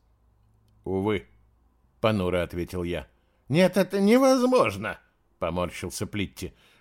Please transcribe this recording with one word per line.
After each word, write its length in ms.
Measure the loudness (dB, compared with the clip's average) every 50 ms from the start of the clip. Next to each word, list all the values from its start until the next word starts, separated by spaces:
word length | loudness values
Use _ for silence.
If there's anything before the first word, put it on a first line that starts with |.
| _ _ _ _ _ _ _ _ _ _ _ _ _ _ _ _ _
"Увы", 440 | -4 -4 -2 0 0 -2 -2 -4 -8 _ _ _ _ _ _ _ _ _ _ _ _ _ _
понуро 420 | 0 0 2 2 0 0 0 0 -2
ответил 400 | -2 -4 -6 -6 -6 -6 -6 -6
я. 240 | -4 -6 -6 -8 -12 _ _ _ _ _ _ _ -2
"Нет, 300 | 2 2 2 4 2 0
это 240 | -2 0 0 0
невозможно", 1000 | 4 4 6 6 6 4 4 4 2 2 4 4 2 2 0 -4 -6 -8 -8 -10 _ _ _ _ _ _ _ _
поморщился 640 | -4 -2 -2 -2 -4 -4 -6 -10 -12 -10 -8 -8 -8
Плитти. 480 | -6 -4 -6 -6 -6 -8 -12 -12 -12 -14 _ _ _ _ _